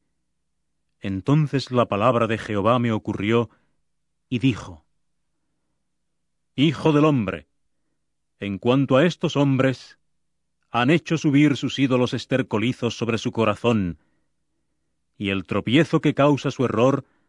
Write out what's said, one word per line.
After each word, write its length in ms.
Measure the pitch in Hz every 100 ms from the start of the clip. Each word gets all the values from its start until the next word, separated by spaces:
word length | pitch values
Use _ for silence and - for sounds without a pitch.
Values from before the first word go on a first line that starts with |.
| _ _ _ _ _ _ _ _ _ _
Entonces 680 | 101 98 - 147 147 139 -
la 160 | 127 113
palabra 400 | 101 113 117 113
de 120 | 110
Jehová 400 | - 104 98 123
me 140 | 120
ocurrió 580 | 107 - 104 101 117 117 _ _ _ _ _ _ _ _
y 100 | 127
dijo: 480 | 135 107 - 85 _ _ _ _ _ _ _ _ _ _ _ _ _ _ _ _ _ -
Hijo 360 | 151 143 160
del 120 | 147
hombre, 440 | 151 143 98 82 - _ _ _ _ _ _ _ _ _
en 200 | 101 98
cuanto 380 | 120 131 135 131
a 80 |
estos 320 | 175 - 165 143
hombres, 640 | 143 131 131 127 - - _ _ _ _ _ _ _
han 200 | 117 123
hecho 260 | 165 - 165
subir 400 | 156 139 151 131
sus 220 | 139 -
ídolos 360 | 135 127 123
estercolizos 840 | 123 - 131 127 110 113 - 120 -
sobre 220 | 110 113
su 140 | 120
corazón, 680 | - 110 101 117 113 92 80 _ _ _ _ _ _ _ _ _ _ _ -
y 140 | 101
el 140 | 98
tropiezo 560 | 90 101 95 127 165 160
que 140 | 151
causa 360 | - 143 139 147
su 140 | -
error 400 | 120 104 123 135 - _